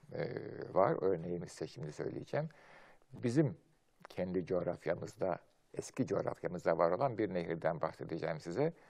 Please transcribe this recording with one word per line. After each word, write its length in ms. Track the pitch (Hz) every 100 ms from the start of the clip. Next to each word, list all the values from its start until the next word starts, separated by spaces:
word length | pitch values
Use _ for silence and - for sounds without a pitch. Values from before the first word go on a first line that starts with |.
| -
e, 160 | - 82 - - 71 -
var. 280 | 87 101 -
Örneğimi 460 | 95 90 87 87 87
size 180 | - 80
şimdi 260 | - 76
söyleyeceğim. 560 | 71 - - - - 156 - - - - - -
Bizim 440 | 117 123 127 143 - _ _ _ _ -
kendi 380 | - 92 92 80
coğrafyamızda, 920 | 90 85 80 - 90 80 - 92 85 - _ _
eski 320 | - - - 143
coğrafyamızda 720 | - - - 82 87 90 82
var 120 | 85
olan 280 | 90 135 107
bir 160 | 104
nehirden 460 | 90 85 82 82 82
bahsedeceğim 600 | 80 - - 82 80 80
size. 320 | 82 92 156 - -